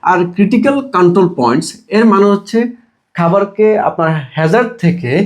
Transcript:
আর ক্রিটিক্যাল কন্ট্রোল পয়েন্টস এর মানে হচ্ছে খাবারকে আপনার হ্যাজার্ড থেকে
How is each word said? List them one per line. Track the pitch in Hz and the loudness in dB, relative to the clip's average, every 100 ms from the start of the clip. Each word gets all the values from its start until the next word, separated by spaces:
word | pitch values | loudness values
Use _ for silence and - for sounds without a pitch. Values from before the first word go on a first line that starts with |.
| - | 0
আর | 180 175 175 | 0 0 0
ক্রিটিক্যাল | 208 240 277 277 269 180 | 0 2 0 -2 -2 2
কন্ট্রোল | 175 185 175 170 | 2 4 0 0
পয়েন্টস | 120 131 170 - _ 208 | 0 0 -4 -14 _ 0
এর | 220 | 2
মানে | 196 202 | 4 2
হচ্ছে | 202 - 226 240 - _ _ _ - | 0 -2 -4 -4 -8 _ _ _ -4
খাবারকে | 170 196 202 - 214 214 - | 0 0 -2 0 0 2 -2
আপনার | - 165 156 135 - | -2 -2 -2 -6 -4
হ্যাজার্ড | 160 214 233 - | 0 0 -2 -2
থেকে | 170 175 120 147 | -2 -2 -2 -2